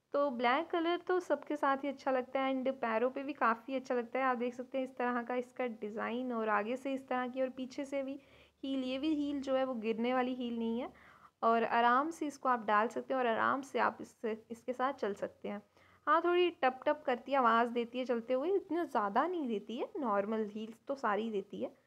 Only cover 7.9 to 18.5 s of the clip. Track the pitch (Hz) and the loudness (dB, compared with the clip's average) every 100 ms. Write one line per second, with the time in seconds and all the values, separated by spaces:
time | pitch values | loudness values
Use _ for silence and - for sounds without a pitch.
7.9 | 277 269 277 - - - _ 269 269 254 | -4 -6 -8 -14 -20 -20 _ -4 -4 -2
8.9 | 262 302 294 285 285 269 262 262 247 214 | -2 0 0 0 -2 0 0 0 -2 -2
9.9 | 220 233 254 254 254 240 233 226 226 302 | 0 2 2 0 -2 -4 -2 -2 -2 -4
10.9 | - - - - - 226 226 226 233 240 | -10 -20 -20 -20 0 2 4 4 4 6
11.9 | 247 311 330 294 277 262 247 214 208 226 | 4 2 -2 -6 -4 0 0 4 4 4
12.9 | 254 247 262 247 220 220 254 269 240 214 | 0 -2 0 2 2 2 0 -2 0 0
13.9 | 220 220 - 226 220 - 233 - 254 254 | 0 -12 -8 -8 -6 -10 -14 -8 -2 -2
14.9 | 269 214 208 202 - 202 208 - _ - | -2 -4 -4 -6 -8 -10 -10 -12 _ -20
15.9 | _ - 311 349 349 359 339 262 254 - | _ 2 2 4 4 2 2 0 2 0
16.9 | 302 - 247 240 269 240 226 240 240 233 | 0 0 -4 0 4 6 6 4 0 -4
17.9 | 247 254 240 233 254 302 | -4 -2 -2 0 0 2